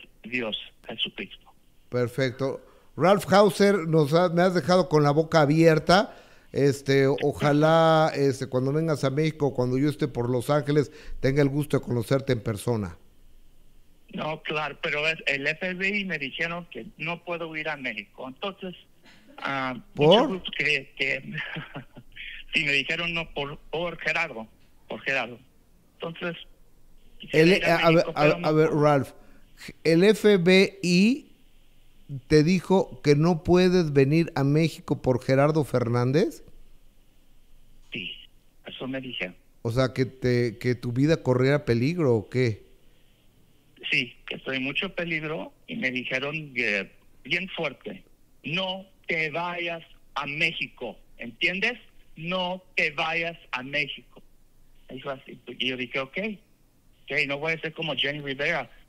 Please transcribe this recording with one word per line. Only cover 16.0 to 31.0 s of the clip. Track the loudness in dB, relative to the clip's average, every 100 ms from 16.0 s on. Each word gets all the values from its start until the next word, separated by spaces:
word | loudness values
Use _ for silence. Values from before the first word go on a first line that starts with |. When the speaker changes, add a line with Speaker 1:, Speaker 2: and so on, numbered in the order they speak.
| -4
Speaker 1:
me | -6
dijeron | -8 -6 -6 -8 -12
que | -16 -16 -10
no | -8 -8 -8
puedo | -8 -8 -8
ir | -8
a | -8
México. | -8 -10 -12 -14 -14
Entonces, | -10 -10 -10 -12 -14 -20 _ -20 -20 -20 -12
ah, | -8 -6 -6 -8 -8 2
Speaker 2:
¿Por? | 6
Speaker 1:
mucho | 6 4 -4
gusto | -8 -4
que, | -2 -2 -6 -6
que | -6 -6 -8 -10 -10 -12 -14 -16 -16
<laughs> | -20 -20 -18 -16 -16 -6
sí, | -4
me | 0
dijeron, | -2 -2 -6 -6
"No | -8 -8
por, | -8 -8 -10 -8
por | -6 -6 -6
Gerardo, | -6 -4 -6 -10 -16 _ _ _ -14
por | -10
Gerardo". | -4 -4 -6 -10 _ _ _ _ _ -14
Entonces, | -12 -8 -10 -10 -16 -20 -20 -20 -20 -20 -20 -20
quisiera | -2 4
Speaker 2:
El, | 4 4
Speaker 1:
ir | 2
a | 2
Speaker 2:
a, |
a | 4
ver, | 4
Speaker 1:
México, | 2 0
Speaker 2:
a, |
Speaker 1:
pero | 0 2
no | 0
Speaker 2:
a |
ver, | 2 2
Speaker 1:
puedo. | 4
Speaker 2:
Ralph, | 4 2 0 -10 -20 -20 -20 -20 -20 -4
¿el | 2 6 6
F | 6 4 6
B | 6 6 4 0
I | 2 4